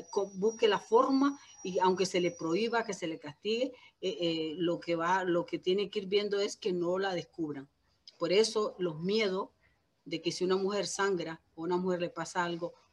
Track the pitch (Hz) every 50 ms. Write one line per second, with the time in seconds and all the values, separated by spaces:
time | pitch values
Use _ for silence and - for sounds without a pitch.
0 | - - - 208 196 196 196 185 190 220 226 - 247 214 196 185 - - 220 233
1 | 269 269 269 269 269 285 277 - - - - - - 190 180 185 180 185 185 180
2 | 190 180 - 185 175 170 175 - 160 160 165 196 226 233 233 226 220 220 185 -
3 | 185 165 160 160 - 143 139 _ - 208 220 233 254 262 - - - - _ _
4 | - 190 170 - 175 170 165 160 160 156 151 180 170 170 170 170 - 170 170 165
5 | 165 175 185 190 185 180 170 175 170 - 175 160 - 180 185 202 202 185 - 214
6 | 190 185 202 202 208 202 202 202 202 220 - - - 208 180 175 170 175 180 185
7 | 196 196 180 170 - - _ - 160 147 143 139 139 - _ _ _ _ _ _
8 | _ - _ - 170 160 175 208 220 220 226 220 214 180 - - 180 175 156 151
9 | 170 185 208 226 220 196 185 190 - - _ _ _ _ _ _ _ _ _ _
10 | _ 160 165 160 - 175 160 - 185 185 185 190 196 190 208 202 180 - - -
11 | 196 196 196 170 160 160 160 - _ _ _ 165 160 170 180 180 185 190 180 170
12 | 175 170 - - 165 - - 190 175 175 170 165 175 170 - _ _ _